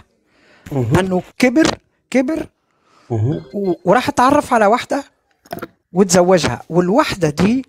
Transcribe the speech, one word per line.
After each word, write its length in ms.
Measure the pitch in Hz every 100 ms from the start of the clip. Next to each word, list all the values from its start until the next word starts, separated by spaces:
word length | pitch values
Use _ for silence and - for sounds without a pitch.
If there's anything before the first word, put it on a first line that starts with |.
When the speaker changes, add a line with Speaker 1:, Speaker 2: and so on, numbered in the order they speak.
| - _ _ _ _ _ -
Speaker 1:
مهم. 240 | 139 113 160
Speaker 2:
أنه 260 | 190 180 - _
كبر، 280 | 254 247 320 - _ _ _
كبر 360 | - 262 320 - _ _ _ _ _ _
Speaker 1:
مهم. 320 | 113 110 165 -
Speaker 2:
و-، 200 | 202 196 165
وراح 240 | 180 226 254
اتعرف 460 | - 254 285 277
على 120 | 240 202
واحدة 380 | 240 - 277 277 _ _ _ _ - - _ _
وتزوجها، 720 | 175 196 180 180 185 147 120 -
والواحدة 640 | 165 175 233 302 - 156
دي 340 | 147 185 254